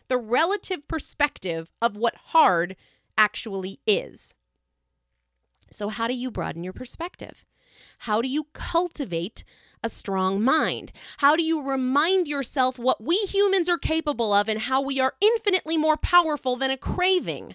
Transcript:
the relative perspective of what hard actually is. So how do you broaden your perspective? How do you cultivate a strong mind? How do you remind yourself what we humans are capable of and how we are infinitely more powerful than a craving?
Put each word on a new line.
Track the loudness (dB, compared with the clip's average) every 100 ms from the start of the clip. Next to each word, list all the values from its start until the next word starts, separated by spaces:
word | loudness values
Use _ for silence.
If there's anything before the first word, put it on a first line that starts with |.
| -4
the | -2
relative | 0 2 2 0 -4 -8 -6
perspective | -6 -4 -2 -2 -2 -6 -6 -6 -2
of | -2 0
what | -2 -4
hard | 0 4 6 4 0 -6 _ _ _ 2
actually | 2 0 -6 -6 -6 -4 0
is. | 0 -2 -8 -10 -12 _ _ _ _ _ _ _ _ _ _ _ _ -18
So | -8 -6
how | -4 -4
do |
you | -4 -6
broaden | -4 -6 -6
your | -8
perspective? | -10 -10 -8 -10 -10 -16 -16 _ _ _ -20 -20 _
How | -4 -2
do | 0
you | -2 -4
cultivate | -8 -2 0 0 -4 -4 -4 -4 -8 -16 _ _ _
a | -6
strong | -4 -2 0 2 2
mind? | 2 2 2 -2 -8 -16 -18 0
How | 2 4
do |
you | 2 0
remind | 0 -2 0 2 2 2 2
yourself | -2 -2 0 0 0
what | 0 0
we | 0 0
humans | 2 2 4 4 2
are | 0
capable | 0 0 0 0 2
of | 2 2
and | -2
how | 0 0
we | 0 0
are | 0 2
infinitely | 2 2 2 0 0 2
more | 2 2
powerful | 4 4 4 0 -2 0
than | -2
a | -2
craving? | -4 -2 2 0 0 -6 -10